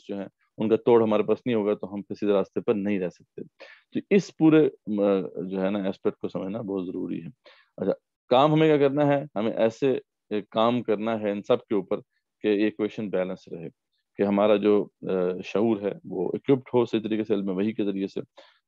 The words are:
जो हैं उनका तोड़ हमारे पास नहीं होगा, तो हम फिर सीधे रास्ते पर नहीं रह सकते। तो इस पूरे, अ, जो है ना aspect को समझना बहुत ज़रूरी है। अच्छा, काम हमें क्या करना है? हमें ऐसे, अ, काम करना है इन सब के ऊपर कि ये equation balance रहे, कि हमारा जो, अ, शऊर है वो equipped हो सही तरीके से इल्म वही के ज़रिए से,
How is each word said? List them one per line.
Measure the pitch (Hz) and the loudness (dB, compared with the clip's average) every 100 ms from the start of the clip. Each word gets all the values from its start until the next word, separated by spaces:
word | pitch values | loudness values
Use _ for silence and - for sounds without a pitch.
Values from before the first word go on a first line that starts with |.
| - | -10
जो | 101 | -12
हैं | 95 _ _ - | -12 _ _ -6
उनका | 107 110 | 0 2
तोड़ | - 117 | 6 6
हमारे | 110 107 | 6 2
पास | 104 107 - | 2 -2 0
नहीं | 113 | -2
होगा, | 101 104 | 0 -2
तो | 95 | -4
हम | 101 | -10
फिर | 95 101 | -10 -4
सीधे | 104 | 2
रास्ते | 101 95 - | 2 2 -4
पर | 95 | -2
नहीं | 110 101 101 | 0 0 -2
रह | 90 | -4
सकते। | - _ - - _ - - _ | -8 _ -18 -18 _ -20 -20 _
तो | - - 202 | -10 2 2
इस | - | 2
पूरे, | - 160 156 143 | 2 6 6 4
अ, | - - 104 101 98 90 - | 0 -6 0 2 2 -2 -8
जो | 92 95 | -8 -4
है | 95 | -2
ना | 104 95 | -2 -4
aspect | 92 107 - | -4 -6 -6
को | 95 | -8
समझना | - 95 110 | -6 -6 -8
बहुत | 107 98 90 | -6 -6 -6
ज़रूरी | 92 90 87 | -8 -6 -8
है। | 82 - - - _ - | -10 -18 -20 -20 _ -6
अच्छा, | - - _ _ _ | -4 -4 _ _ _
काम | 123 147 | 4 4
हमें | 151 160 151 | 4 4 4
क्या | 139 | 2
करना | 139 147 | 2 0
है? | 139 147 98 | 0 -2 -4
हमें | 110 | -4
ऐसे, | - 113 113 139 127 | 0 0 2 -2 -2
अ, | - _ _ | -6 _ _
काम | 104 95 113 113 123 | -8 -4 0 2 0
करना | 110 104 110 113 | -2 -2 -2 -4
है | 107 | -4
इन | 104 | -4
सब | - 120 | -2 -2
के | - 104 | 0 -4
ऊपर | 90 104 - _ _ _ | -2 -6 -8 _ _ _
कि | 107 | -2
ये | 101 107 | 2 0
equation | - 104 - 104 | 0 -6 -4 -6
balance | 92 92 95 - | -4 -4 -6 -12
रहे, | 85 82 - _ _ _ - | -14 -14 -16 _ _ _ -2
कि | |
हमारा | 101 101 107 104 | 0 2 4 4
जो, | 104 104 - _ 90 | 4 2 0 _ -6
अ, | 95 90 92 | -2 -2 -4
शऊर | 92 98 117 107 | -6 -2 0 0
है | 101 - - | -4 -8 -10
वो | 92 87 - | -6 -4 -4
equipped | - 135 - | 0 0 2
हो | 123 117 | -2 0
सही | 113 | -2
तरीके | 104 107 | -2 -4
से | 110 | -2
इल्म | 101 98 | -2 -2
वही | 92 107 | -2 -2
के | 110 | -2
ज़रिए | 101 98 98 | -4 -4 -6
से, | - - - - _ | -8 -12 -18 -20 _